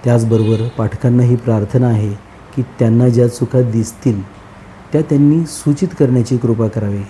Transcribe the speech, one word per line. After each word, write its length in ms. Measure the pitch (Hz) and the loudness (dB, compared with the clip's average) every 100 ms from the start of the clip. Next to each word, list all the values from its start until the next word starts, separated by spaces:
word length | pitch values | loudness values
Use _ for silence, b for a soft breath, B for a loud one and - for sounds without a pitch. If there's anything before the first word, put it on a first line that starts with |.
त्याचबरोबर 640 | 127 120 113 113 107 110 117 - | 2 2 2 2 2 0 -2 -4
पाठकांना 440 | 107 - 123 123 | -4 -2 0 2
ही 140 | 120 120 | 2 0
प्रार्थना 500 | 117 110 104 127 123 | 0 -2 0 0 0
आहे 240 | 110 104 101 - - - - | 0 -2 -6 -14 -20 -12 -8
की 60 | |
त्यांना 460 | 123 - 117 117 127 | -8 -2 2 4 4
ज्या 200 | 117 120 | 4 0
चुका 340 | - 120 127 | 0 -2 0
दिसतील 800 | 120 113 110 - 127 101 95 - - - - - - | 0 -2 -4 -4 -4 -4 -8 -18 -20 -20 -20 -20 -4
त्या 80 | 151 | -4
त्यांनी 460 | 147 147 147 160 160 | 0 2 4 2 -2
सूचित 420 | - - 143 185 - | -4 -4 -2 -2 0
करण्याची 380 | 135 127 110 127 | 0 2 0 -2
कृपा 320 | 117 110 110 | 0 0 -2
करावी 340 | 110 104 101 101 | -2 -4 -6 -8